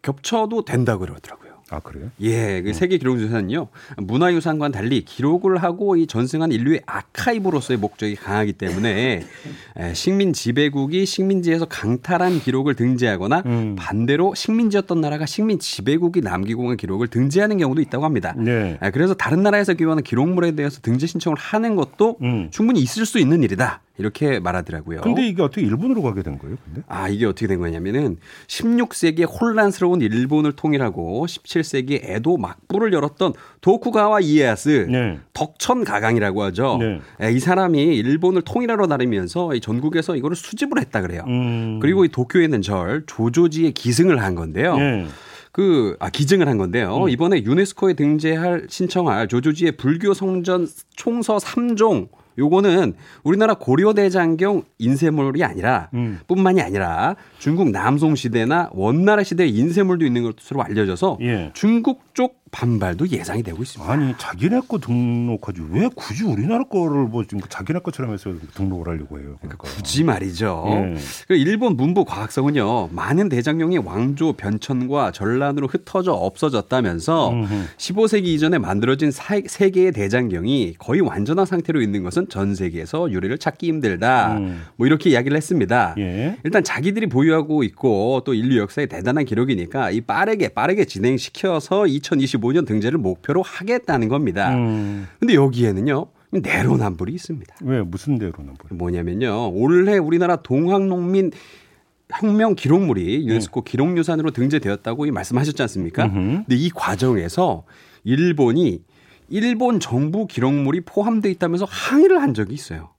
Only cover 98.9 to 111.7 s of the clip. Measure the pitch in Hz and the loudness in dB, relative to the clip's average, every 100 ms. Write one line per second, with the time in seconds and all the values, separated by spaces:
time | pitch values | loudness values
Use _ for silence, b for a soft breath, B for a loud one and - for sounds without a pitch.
98.9 | 87 85 95 123 104 113 90 131 180 196 | -2 -4 -2 -2 -2 -2 0 4 4 4
99.9 | 202 151 170 180 175 - 131 170 196 196 | 2 2 2 2 0 0 0 2 2 2
100.9 | 180 175 196 185 B B B B B B | 0 0 2 0 B B B B B B
101.9 | _ _ - 214 208 220 180 135 175 185 | _ _ -2 2 4 2 2 4 4 4
102.9 | 101 87 131 160 170 - 131 - - 151 | 0 0 -2 0 0 0 -8 0 2 4
103.9 | 175 160 160 156 120 131 147 98 101 - | 2 0 0 0 0 0 2 0 -4 -4
104.9 | 117 147 104 87 127 151 143 120 101 85 | -4 -2 -2 0 0 0 -2 -4 -2 -4
105.9 | - - 95 95 160 214 127 165 - - | 0 0 0 0 -2 2 2 2 -2 -4
106.9 | 101 131 110 85 - 180 82 - b b | 0 2 2 0 0 0 0 -10 b b
107.9 | b - 135 175 151 123 135 160 85 _ | b -2 2 2 4 4 4 2 -2 _
108.9 | b b b _ 196 233 233 247 220 - | b b b _ -2 0 0 0 0 0
109.9 | 120 151 196 214 - 127 143 135 170 170 | -2 0 -2 -4 -2 0 2 0 -2 -2
110.9 | - 208 226 202 180 175 175 196 | -2 0 0 0 -2 -2 -2 -4